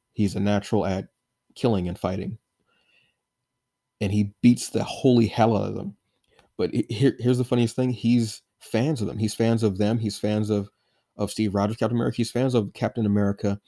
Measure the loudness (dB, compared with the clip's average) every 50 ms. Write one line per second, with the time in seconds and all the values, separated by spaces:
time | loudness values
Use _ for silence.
0 | _ _ -4 -2 -2 0 0 -2 0 0 0 0 -2 0 -2 0 0 0 -2 -4
1 | -4 -8 _ _ _ _ _ _ _ _ _ -2 0 0 0 0 -2 -4 -6 -4
2 | -4 -4 -4 -4 -6 -8 -10 -12 _ _ _ _ _ _ _ _ _ _ _ _
3 | _ _ _ _ _ _ _ _ _ _ _ _ _ _ _ _ _ _ _ -6
4 | -4 -2 0 0 0 0 -2 4 6 6 6 4 0 -4 -4 -4 -4 -4 -6 0
5 | 2 4 6 6 4 4 4 2 2 4 4 0 -2 -4 -6 -8 -10 -10 -12 _
6 | _ _ _ _ _ _ _ _ _ _ _ -4 -4 -2 0 -2 -4 -2 -2 2
7 | 2 2 2 2 0 0 2 2 0 0 2 2 2 0 0 -2 -2 -2 -2 -2
8 | 0 2 2 2 2 0 -6 -12 _ _ _ _ -16 -4 -2 0 0 0 -2 -2
9 | -4 -6 -4 -2 -4 -4 0 0 0 2 2 2 2 0 0 2 0 0 0 0
10 | -2 -4 -6 -4 -2 -2 0 0 0 0 0 -2 -2 -4 _ _ _ _ _ _
11 | _ _ _ -6 -6 -6 -2 -2 -2 0 0 0 0 0 0 -2 -2 -2 0 0
12 | -2 -2 -2 -2 -4 -2 -2 -2 -2 2 0 0 0 -2 -4 -4 -4 -4 -2 0
13 | 0 2 2 2 2 0 -2 -2 -2 -4 -4 -4 _